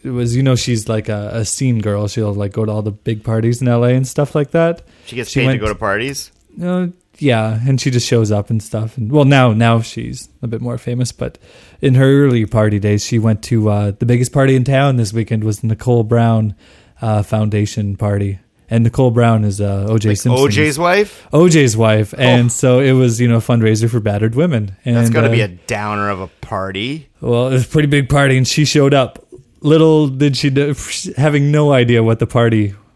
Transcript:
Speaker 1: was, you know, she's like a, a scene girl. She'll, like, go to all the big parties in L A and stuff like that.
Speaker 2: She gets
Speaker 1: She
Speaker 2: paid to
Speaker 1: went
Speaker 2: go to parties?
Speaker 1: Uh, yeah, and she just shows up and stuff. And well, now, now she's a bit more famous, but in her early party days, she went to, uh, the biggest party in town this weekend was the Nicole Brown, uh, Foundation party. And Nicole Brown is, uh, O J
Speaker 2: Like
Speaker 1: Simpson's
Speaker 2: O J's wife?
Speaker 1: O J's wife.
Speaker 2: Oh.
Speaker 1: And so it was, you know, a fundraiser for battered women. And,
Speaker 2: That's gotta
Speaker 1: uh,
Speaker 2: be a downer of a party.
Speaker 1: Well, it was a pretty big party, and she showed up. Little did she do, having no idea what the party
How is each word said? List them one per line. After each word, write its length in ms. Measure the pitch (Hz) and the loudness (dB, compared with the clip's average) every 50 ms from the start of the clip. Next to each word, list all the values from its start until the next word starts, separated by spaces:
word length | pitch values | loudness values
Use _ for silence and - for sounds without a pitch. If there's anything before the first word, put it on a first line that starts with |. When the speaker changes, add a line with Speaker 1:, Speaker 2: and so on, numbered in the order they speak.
| - | -12
Speaker 1:
was, 320 | 135 123 123 120 117 120 | -8 -6 -4 -4 -2 -2
you 80 | 127 135 | 0 0
know, 100 | 135 127 | 0 0
she's 340 | 117 - 127 120 107 101 - | 0 -2 -2 -4 -4 -4 -4
like 200 | 110 107 104 - | -6 -6 -4 -6
a, 220 | 107 101 104 107 | -6 -6 -8 -8
a 120 | 110 113 107 | -6 -6 -6
scene 360 | - - - 139 127 120 110 | -6 -6 -4 -2 -2 -2 -2
girl. 260 | 104 104 101 101 104 | -2 -4 -4 -4 -4
She'll, 260 | 101 - 120 107 104 | -4 -4 -4 -4 -4
like, 200 | 98 104 101 98 | -4 -4 -6 -6
go 120 | - - 110 | -4 -6 -4
to 60 | 107 | -4
all 120 | 107 107 | -4 -4
the 100 | 104 107 | -6 -6
big 320 | 104 - - 117 113 107 - | -8 -8 -6 -6 -6 -6 -4
parties 360 | 117 113 113 113 120 120 120 | -4 -2 0 0 0 -2 -2
in 60 | 131 | 0
L 160 | 123 120 120 120 | 0 0 2 2
A 40 | 123 | 2
and 140 | 127 131 131 | 2 0 -2
stuff 300 | 127 - 151 143 - - | -2 -2 -4 -4 -2 -2
like 160 | 151 143 - | -4 -2 -2
that. 300 | - 165 165 170 170 - - _ _ _ _ | 0 0 0 0 -2 -6 -10 _ _ _ _
Speaker 2:
She 100 | - 113 | -14 -10
gets 140 | 127 113 - | -10 -8 -4
Speaker 1:
She 100 | - 135 | -2 0
Speaker 2:
paid 60 | 120 | 0
to 20 | 131 | 0
Speaker 1:
went 120 | 131 104 | 0 -2
Speaker 2:
go 40 | 107 | -2
to 80 | 107 101 | -4 -4
parties? 560 | - 113 101 98 107 123 139 139 - - - _ _ _ _ - - | -4 -2 -2 -2 -2 -4 -6 -8 -10 -12 -16 _ _ _ _ -14 -10
Speaker 1:
Uh, 260 | 175 180 180 180 180 175 175 _ _ _ _ - | -6 -4 -4 -4 -4 -6 -8 _ _ _ _ -4
yeah, 420 | 147 139 117 110 110 110 110 110 123 | 0 0 0 0 0 -2 -2 -2 0
and 120 | 135 135 123 | 0 0 0
she 100 | - 139 | 0 0
just 180 | 123 120 - - | -2 -2 0 0
shows 240 | 123 117 113 104 | 0 0 2 2
up 160 | 104 104 101 - | 0 -2 -2 -2
and 120 | 113 110 | -4 -4
stuff. 340 | - - - 107 110 113 - | -4 -6 -8 -8 -8 -8 -8
And 160 | 127 107 107 | -8 -4 0
well, 120 | 143 151 139 | 2 2 4
now, 260 | 139 143 131 127 120 | 4 4 4 4 4
now 300 | 107 113 117 117 117 113 | 2 2 2 2 2 0
she's 460 | 113 - - 117 117 120 131 - - - _ _ | -2 -4 -8 -12 -10 -10 -12 -14 -16 -18 _ _
a 60 | 131 117 | -10 -8
bit 120 | 117 113 | -8 -8
more 160 | 123 120 120 117 | -8 -8 -8 -8
famous, 340 | - 120 120 123 123 - | -8 -6 -6 -4 -4 -6
but 240 | - - 123 120 - - _ - - - - - - - | -6 -8 -10 -10 -10 -14 _ -20 -20 -20 -20 -20 -8 -2
in 120 | - 139 127 | 0 2 4
her 300 | 131 135 135 139 143 143 | 4 4 4 4 4 4
early 220 | 135 123 117 107 | 4 2 2 0
party 320 | - - 110 107 107 104 101 | 0 0 0 2 2 0 0
days, 260 | 98 104 104 101 - | 0 0 0 0 0
she 140 | - 123 113 | -2 -2 0
went 240 | 107 113 107 - - | 2 0 0 -2 -2
to, 240 | - 123 113 107 107 | -2 -2 0 0 0
uh, 220 | 104 104 104 101 | 0 0 -2 -2
the 140 | 98 - 120 | -4 -2 0
biggest 260 | 117 123 123 127 - | 0 2 0 0 0
party 240 | - 143 135 135 131 | 0 0 2 2 2
in 80 | 131 123 | 2 2
town 320 | 135 139 135 139 143 131 | 2 2 2 2 2 2
this 160 | 120 113 95 | 0 -2 -2
weekend 320 | 110 113 110 - 113 110 107 | -2 -4 -4 -2 -2 -2 -2
was 160 | 110 101 - | -2 -4 -2
the 60 | - | -2
Nicole 360 | 110 107 - - 123 120 117 | -4 -4 -2 0 0 0 2
Brown, 520 | 110 110 120 117 117 117 113 110 110 104 95 - _ - - - _ _ _ - | 2 2 2 2 2 2 2 2 0 -2 -4 -8 _ -20 -20 -20 _ _ _ -8
uh, 200 | 120 110 107 104 | -4 -2 -2 -2
Foundation 720 | 101 - 113 107 107 104 107 104 107 - - 113 104 101 101 | -2 -2 -2 -2 -2 0 0 0 -2 -2 -2 -4 -4 -4 -4
party. 420 | - 110 104 104 101 101 98 95 - _ _ _ _ _ - | -4 -2 -2 -2 -2 -2 -4 -6 -8 _ _ _ _ _ -4
And 140 | 113 117 113 | 0 0 0
Nicole 260 | 117 - 139 131 123 | 0 2 2 2 2
Brown 340 | 113 120 117 117 113 110 107 | 2 2 2 4 2 2 0
is, 160 | 104 95 104 | -2 -2 -2
uh, 260 | 101 98 98 98 98 107 | -4 -4 -2 -4 -2 0
O 100 | 110 110 | 0 0
J 120 | 104 110 | 0 0
Speaker 2:
Like 80 | 101 - | 0 0
Speaker 1:
Simpson's 260 | - 127 120 131 139 | 0 0 2 2 2
Speaker 2:
O 40 | - | 2
J's 300 | - 147 151 151 135 151 | 2 2 0 0 0 0
wife? 480 | 170 175 185 202 208 202 - - - - | 0 0 2 0 0 -2 -6 -18 -8 0
Speaker 1:
O 160 | - 151 175 180 | 2 4 4 6
J's 280 | 160 160 139 120 104 | 6 4 4 4 2
wife. 380 | 113 113 110 107 107 104 - - | 2 2 2 2 2 0 -2 -2
Speaker 2:
Oh. 40 | - | 0
Speaker 1:
And 300 | 131 123 123 123 120 120 | 2 2 4 4 2 0
so 300 | - - 139 127 123 127 | 0 0 2 2 2 4
it 120 | 139 135 | 4 4
was, 280 | 131 127 127 120 113 113 | 4 4 2 2 2 2
you 80 | 123 120 | 2 2
know, 80 | 117 | 2
a 40 | 113 | 2
fundraiser 500 | - - 120 113 110 107 110 104 117 113 | 0 0 0 2 2 2 2 2 0 0
for 100 | 120 117 | 0 -2
battered 340 | 104 107 101 104 110 113 113 | -2 -2 -2 -2 -2 -2 0
women. 420 | 135 170 180 139 110 104 98 95 - - | 0 0 0 0 -2 -4 -6 -10 -8 -4
And, 120 | 123 120 | -2 0
Speaker 2:
That's 140 | 117 117 117 | 2 2 2
gotta 180 | 113 110 113 113 | 2 2 2 2
Speaker 1:
uh, 40 | |
Speaker 2:
be 80 | 113 113 | 2 0
a 60 | 104 92 | -2 -2
downer 600 | 90 90 _ - 110 104 104 104 104 104 101 101 | -6 -12 _ -8 -8 -6 -6 -6 -4 -4 -4 -4
of 120 | 101 92 | -4 -6
a 60 | 95 90 | -10 -12
party. 800 | _ _ - - 110 95 95 95 95 98 110 131 147 160 143 _ _ - | _ _ -14 -10 -8 -8 -6 -6 -6 -6 -6 -6 -8 -10 -14 _ _ -8
Speaker 1:
Well, 280 | - 120 120 120 127 131 | -4 -2 0 0 0 0
it 40 | |
was 120 | 135 127 120 | 0 -2 -2
a 20 | - | 0
pretty 200 | - 156 147 143 | 0 0 0 2
big 200 | 143 143 135 - | 0 0 0 0
party, 280 | 143 143 139 135 131 127 | 2 2 2 2 2 2
and 100 | 127 - | 0 0
she 160 | - 151 147 | 0 0 0
showed 300 | - - 147 139 139 143 | 2 2 2 4 4 4
up. 320 | 135 127 107 - - - _ - - - _ _ _ | 2 2 0 -4 -14 -20 _ -20 -20 -20 _ _ _
Little 480 | - 147 156 156 160 160 156 156 151 135 | 0 2 4 4 4 4 4 4 2 0
did 280 | 131 131 147 143 131 | 0 0 0 0 0
she 140 | - - 143 | 0 -2 0
do, 240 | 131 139 143 151 143 - - - - - - - - 123 | 0 0 0 -2 -4 -6 -8 -10 -10 -10 -10 -8 -4 -2
having 320 | 143 151 147 143 143 143 | 0 0 2 2 2 2
no 200 | 151 151 151 143 | 2 2 2 4
idea 300 | 139 127 123 120 120 113 | 4 4 4 4 2 2
what 160 | 113 113 113 - | 2 2 0 0
the 80 | 120 | -2
party 480 | - - 123 117 113 113 110 104 101 101 - _ _ _ | -2 0 0 2 2 2 2 0 -2 -4 -10 _ _ _